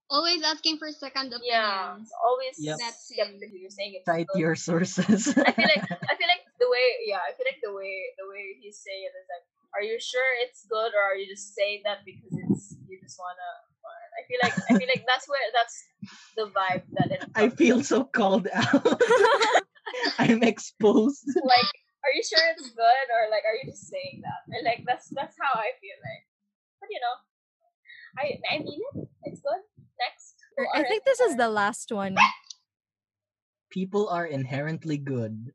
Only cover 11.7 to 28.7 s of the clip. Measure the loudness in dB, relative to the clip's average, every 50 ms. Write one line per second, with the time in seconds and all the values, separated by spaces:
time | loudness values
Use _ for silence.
11.7 | -4 -4 -4 -4 -4 -4 -10 -20 -20 -20 -14 -10 -10 -8 -2 -2 -2 -4 -4 -16
12.7 | -20 -20 -20 -20 -20 -20 -20 -20 -18 -14 -14 -14 -14 -12 -14 -14 -14 -16 _ _
13.7 | _ _ -20 -20 -20 -18 -20 -16 -16 -14 -10 -6 -2 0 0 0 0 -2 2 4
14.7 | 4 4 4 2 0 0 2 2 2 2 0 -4 -2 -2 -2 0 2 2 2 0
15.7 | -2 -20 -20 _ _ -20 -20 -20 -20 -20 -18 -10 -6 -6 -4 -2 0 0 0 0
16.7 | -2 -2 -4 -6 -2 0 0 0 0 -6 -6 -4 2 4 4 4 4 4 6 6
17.7 | 6 4 4 2 2 2 2 0 0 2 2 4 4 2 0 0 0 0 2 4
18.7 | 4 4 4 4 4 4 4 6 6 6 8 6 6 4 4 4 4 2 2 _
19.7 | _ -18 -14 -10 -6 -4 -4 -2 0 2 4 4 6 6 4 2 2 0 -10 -14
20.7 | _ 2 4 6 6 6 4 4 0 -2 -6 -2 -2 0 4 6 6 6 4 2
21.7 | -4 -8 _ _ _ -4 -2 -2 0 0 -2 2 2 4 4 2 0 -2 -10 -12
22.7 | -2 2 4 4 4 4 2 0 0 0 0 2 0 -2 0 -2 -4 -4 -6 -10
23.7 | -14 -16 -16 -12 -10 -10 -10 -10 -14 -12 -12 -12 -12 -12 -12 -10 -8 -4 -2 -2
24.7 | -2 -2 -2 -4 -4 -4 -4 -12 -8 -8 -8 -8 _ -4 -2 -2 0 0 -2 -4
25.7 | -6 _ -14 -18 -18 -16 -14 -14 -14 -16 _ _ _ _ _ _ _ _ _ _
26.7 | _ -20 -14 -10 -8 -6 -4 -6 -6 -6 _ _ _ _ _ _ _ _ _ _
27.7 | _ _ _ -20 -20 -20 -20 -16 -8 -6 -4 -4 -4 -4 -4 -4 -4 -4 -4 -8